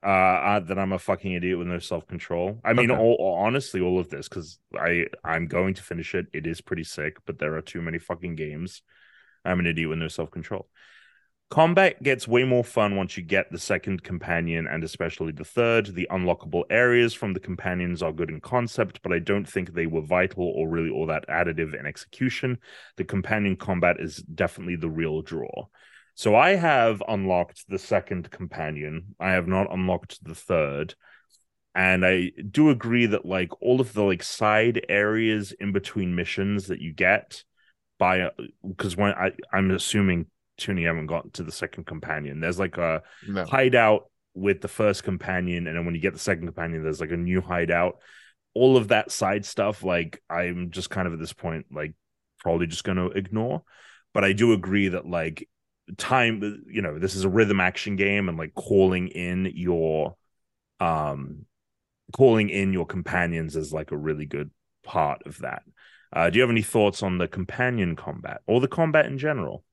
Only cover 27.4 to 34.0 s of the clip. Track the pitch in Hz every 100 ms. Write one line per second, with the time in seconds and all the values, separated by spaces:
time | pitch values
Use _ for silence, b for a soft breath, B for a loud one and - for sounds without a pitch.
27.4 | 87 - - 95 - 104 - 95 82 -
28.4 | 85 - 78 76 76 78 95 - 92 92
29.4 | 87 92 98 92 92 87 - - 80 80
30.4 | - 90 73 71 80 - b b b b
31.4 | _ _ _ 90 92 92 92 92 90 -
32.4 | 101 98 156 135 117 120 117 101 - 95
33.4 | 90 - 117 131 120 107